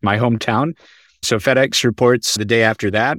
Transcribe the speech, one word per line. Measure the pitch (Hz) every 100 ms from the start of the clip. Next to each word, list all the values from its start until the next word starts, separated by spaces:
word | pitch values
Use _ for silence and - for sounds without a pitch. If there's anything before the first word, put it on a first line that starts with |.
my | 104 107
hometown. | 123 113 - 113 156 - _ _ _ _
So | - 110
FedEx | 135 131 135 -
reports | 120 110 123 123 - 104
the | 104
day | 117
after | 110 113 101
that | 107 127